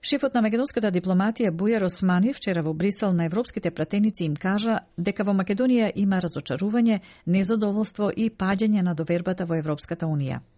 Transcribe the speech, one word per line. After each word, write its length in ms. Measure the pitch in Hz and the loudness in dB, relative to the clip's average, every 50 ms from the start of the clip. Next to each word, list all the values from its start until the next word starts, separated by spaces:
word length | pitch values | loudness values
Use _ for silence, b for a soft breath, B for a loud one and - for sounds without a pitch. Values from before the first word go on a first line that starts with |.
Шефот 340 | - - - 277 277 269 262 | -4 -2 -2 0 0 0 2
на 80 | 240 220 | 2 2
македонската 500 | 214 214 233 262 285 - 247 214 214 180 | 2 2 0 -2 -2 -2 0 0 0 0
дипломатија 560 | 180 170 185 185 180 190 214 226 - 240 196 | 0 0 2 2 2 2 2 0 0 0 0
Бујар 320 | 160 165 196 208 233 220 190 | 0 0 0 0 2 2 0
Османи 480 | 180 180 - 190 185 180 175 190 240 277 | 0 -2 0 0 2 4 4 2 2 0
вчера 300 | - - 208 185 170 151 | -2 -4 -2 -2 0 0
во 100 | 156 160 | -2 -2
Брисел 400 | 156 170 202 208 - 220 202 180 | 0 0 0 0 0 0 0 0
на 120 | 170 170 | 2 0
европските 460 | 165 160 214 247 - - 220 - 170 | 0 -2 -2 -4 -4 -6 -6 -6 -6
пратеници 540 | 165 - 156 - - 202 208 220 - - 180 | -4 -4 -4 -2 0 2 2 2 0 -2 -4
им 120 | 156 147 | -4 -4
кажа 420 | - - 185 196 208 214 226 226 - - _ _ | -2 -2 -2 -2 0 0 0 -2 -2 -4 _ _
дека 280 | - 170 208 202 - 208 | -4 -4 -4 -2 -2 0
во 80 | 196 202 | 0 2
Македонија 560 | 190 190 - 208 196 254 254 254 240 226 202 - | 0 0 0 0 0 2 2 4 4 2 2 0
има 260 | - 202 196 196 185 180 | 0 0 2 2 2 0
разочарување, 760 | 170 - - 139 - 135 143 190 208 214 240 233 233 220 190 B B B B B | -2 -4 -6 -6 -4 -4 -2 -2 0 2 2 4 4 2 0 B B B B B
незадоволство 840 | - 175 190 196 180 226 220 214 208 196 214 220 208 - - 208 196 - | 0 2 2 2 2 0 0 0 0 0 0 -2 -4 -2 -2 -2 -2 0
и 140 | - 220 226 | 0 -2 -2
паѓање 520 | - _ 190 185 202 196 220 220 214 208 180 | -2 _ -2 0 0 2 2 2 2 4 2
на 120 | 180 175 | 2 0
довербата 500 | 156 160 - 170 175 170 190 190 185 180 | -2 0 0 0 0 0 -2 -2 -2 -2
во 140 | 170 170 160 | -2 -2 -2
Европската 480 | 151 156 151 147 - - 170 165 175 | -2 -2 -4 -4 -4 -8 -6 -4 -2
Унија. 320 | 160 156 147 139 131 131 127 - _ _ | -2 0 -2 -2 -2 -4 -8 -10 _ _